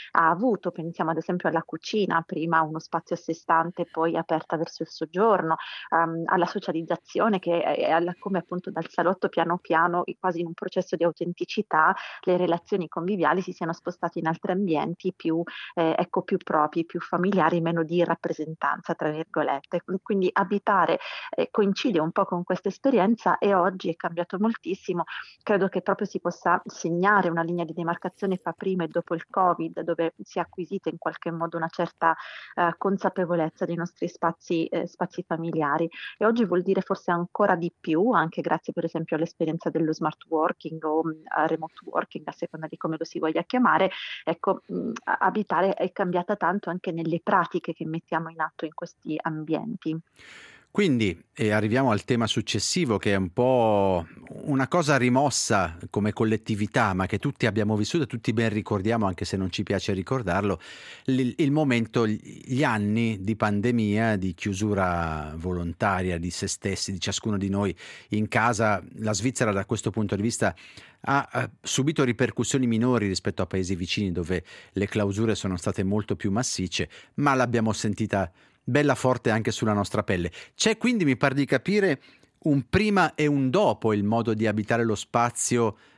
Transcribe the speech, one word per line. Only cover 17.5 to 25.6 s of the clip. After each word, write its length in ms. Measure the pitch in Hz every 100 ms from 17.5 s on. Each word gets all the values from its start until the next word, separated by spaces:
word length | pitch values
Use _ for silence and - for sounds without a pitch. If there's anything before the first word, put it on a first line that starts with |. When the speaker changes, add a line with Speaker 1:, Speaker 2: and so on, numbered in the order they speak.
| 170
Speaker 1:
meno 220 | 165 170
di 200 | 160 175
"rappresentanza" 880 | 170 165 170 156 156 160 143 - -
tra 160 | 160 156
virgolette. 720 | 151 - 160 135 135 - 175
Qui-, 140 | - 190
quindi 280 | - 196 180
abitare, 640 | - 190 202 - 196 165 165 - - -
ehm, 160 | - 165
coincide 500 | - 202 190 277 165
un 120 | 160
po' 120 | 202
con 200 | 190 180
questa 240 | 180 185 202
esperienza 720 | - 277 240 196 233 190 -
e 160 | 202
oggi 360 | 190 180 190 175
è 60 | 160
cambiato 420 | 175 170 170 185
moltissimo. 640 | 220 226 165 196 - 175 - - - -
Credo 260 | - 202